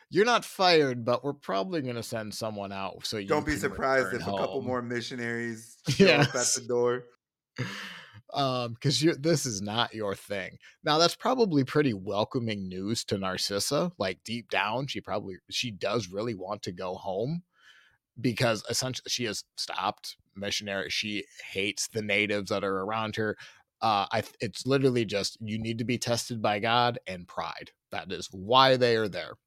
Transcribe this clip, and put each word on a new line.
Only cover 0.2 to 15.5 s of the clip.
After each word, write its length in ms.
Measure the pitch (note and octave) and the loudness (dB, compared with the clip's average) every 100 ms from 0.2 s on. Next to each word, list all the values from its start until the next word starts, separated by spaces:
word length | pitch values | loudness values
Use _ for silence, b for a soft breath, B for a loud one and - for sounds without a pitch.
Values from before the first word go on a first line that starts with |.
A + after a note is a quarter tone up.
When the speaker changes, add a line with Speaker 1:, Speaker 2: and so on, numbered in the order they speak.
| A3 | 4
Speaker 1:
not 180 | A#3 | 4
fired, 600 | D3+ - F#3 E3 C#3 B2 | 0 2 6 6 6 2
but 200 | A#2 A#2+ | 0 0
we're 80 | C#3+ | -2
probably 460 | C#3+ - F#3+ F#3+ F3 | -6 -4 -2 -2 -2
gonna 200 | B2+ A#2+ | -4 -6
send 320 | A2 A#2 G#2+ | -6 -6 -6
someone 380 | G2+ A2 G#2+ G2 | -6 -6 -4 -6
out 340 | G2 F#2+ - - | -6 -8 -8 -6
so 100 | A2 | -4
you 100 | G2 | 0
Speaker 2:
Don't 180 | D3+ D3+ | 0 2
be 80 | |
Speaker 1:
can 20 | D3 | 0
Speaker 2:
surprised 500 | C#3 - C3+ C3+ B2 | -2 -2 2 2 2
Speaker 1:
return 60 | |
Speaker 2:
if 80 | A#2+ G2+ | 0 -2
a 40 | |
couple 280 | G2 - C#3 | -2 -2 -2
Speaker 1:
home." 20 | |
Speaker 2:
more 200 | B2+ B2+ | -2 -4
missionaries 960 | A#2+ A#2+ A#2 B2+ A#2 A#2 A#2 A2 - - | -2 -4 -6 -6 -4 -4 -4 -8 -12 -8
Speaker 1:
<laughs> 40 | - | 0
Speaker 2:
show 200 | C3 F#3+ D3 | 6 8 8
up 80 | C3+ | 4
at 0 | |
Speaker 1:
Yes. 200 | B2+ A#2+ | 2 0
Speaker 2:
the 60 | - | 0
door. 420 | A#2 A#2+ B2 B2 - _ _ _ _ - B2+ B B B B B - | 0 2 2 0 -6 _ _ _ _ -8 -8 B B B B B -8
Speaker 1:
Um, 420 | - C#3 B2+ A#2+ A#2 | -2 0 0 -4 -2
'cause 240 | C#3 B2+ | 0 2
you, 140 | D#3 | 2
this 320 | C3+ D3+ D#3 C3 | 2 2 2 2
is 160 | G2+ | -4
not 320 | G#2 A2 A#2+ | -2 0 0
your 200 | A2 G2+ | 0 -4
thing. 440 | G2 - G2+ F2+ - B B | -4 -6 -6 -6 -12 B B
Now, 140 | D#3 D3+ | 2 6
that's 180 | E3+ - | 6 4
probably 480 | A3+ B3+ A3 D3 | 0 2 4 4
pretty 300 | C3 D3+ D3+ | 2 2 2
welcoming 720 | G2+ F#2 G2 A2 C3+ A2+ G#2 F#2+ | 0 -2 0 0 0 -2 -4 -4
news 340 | F#2 G2 A#2 - | -6 -4 -4 -2
to 100 | G#2 | -2
Narcissa. 720 | F#2+ F2+ - G2+ - C#3+ F3 - | -2 -2 -2 -2 0 0 0 -2
Like, 240 | F#2+ F#2 | -4 -4
deep 280 | - A#2 - | -8 -10 -4
down, 360 | G2 G2 A#2+ C#3 | -2 0 -2 -4
she 140 | G#2+ | -6
probably, 360 | - G2 G2+ F#2 - | -6 -6 -6 -12 -10